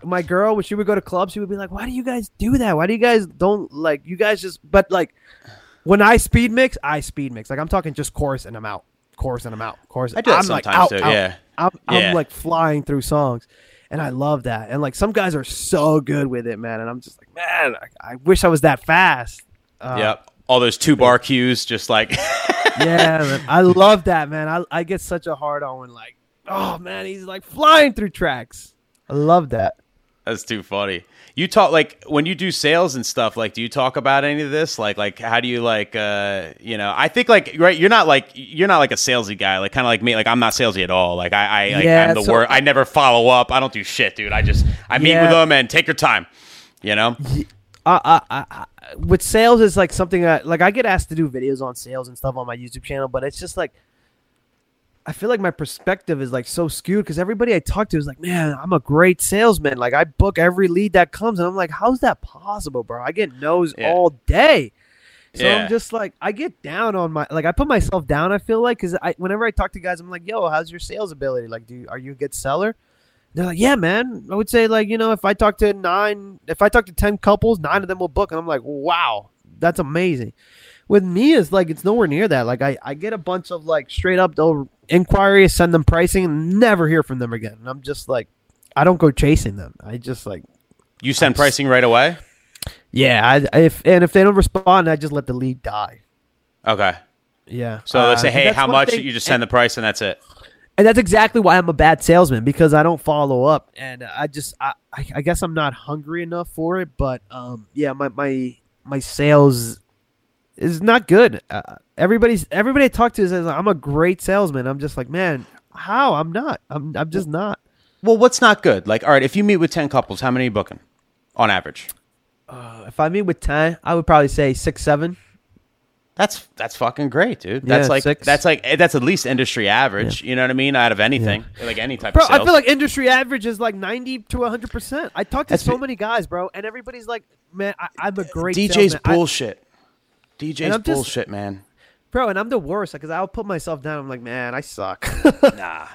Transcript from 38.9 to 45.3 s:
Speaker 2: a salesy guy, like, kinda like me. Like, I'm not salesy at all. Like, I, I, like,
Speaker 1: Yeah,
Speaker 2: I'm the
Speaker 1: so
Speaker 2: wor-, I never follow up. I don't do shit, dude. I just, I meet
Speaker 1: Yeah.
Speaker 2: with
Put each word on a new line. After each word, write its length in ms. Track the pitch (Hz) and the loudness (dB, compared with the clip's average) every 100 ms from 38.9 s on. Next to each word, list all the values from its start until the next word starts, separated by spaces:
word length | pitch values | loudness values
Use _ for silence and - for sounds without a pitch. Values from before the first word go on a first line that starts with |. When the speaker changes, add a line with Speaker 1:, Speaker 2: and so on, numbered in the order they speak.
Speaker 2:
a 40 | 110 | 0
salesy 420 | - 123 101 95 | -2 -2 -2 -4
guy, 220 | 98 95 | -2 -2
like, 120 | 98 | -2
kinda 160 | 135 123 | -2 0
like 140 | 110 | 0
me. 140 | 120 110 | 0 0
Like, 120 | 107 | 0
I'm 120 | 120 | 2
not 140 | 113 | 0
salesy 300 | - 117 92 | 0 -2 0
at 60 | 87 | 0
all. 260 | 92 87 87 | 2 0 -2
Like, 160 | 87 | 0
I, 140 | 101 101 104 101 | 0 2 2 0
I, 40 | 101 | 2
like, 80 | 165 | 4
Speaker 1:
Yeah, 200 | 165 165 | 4 4
Speaker 2:
I'm 60 | 110 | 2
the 80 | |
Speaker 1:
so 80 | 104 | 2
Speaker 2:
wor-, 200 | 113 117 | 2 4
I 80 | 135 | 2
never 240 | 143 135 127 | 4 2 2
follow 440 | 156 135 120 120 | 4 4 6 6
up. 220 | 123 123 | 4 4
I 80 | 131 | 0
don't 100 | 131 | -2
do 120 | 107 | -6
shit, 320 | 95 - 101 - | -8 -2 -2 -2
dude. 180 | 104 | -6
I 80 | 107 | -2
just, 240 | - - - - - | 2 2 2 -2 -2
I 80 | 127 | 2
meet 140 | 156 | 4
Speaker 1:
Yeah. 100 | 165 | 4
Speaker 2:
with 100 | 165 | 6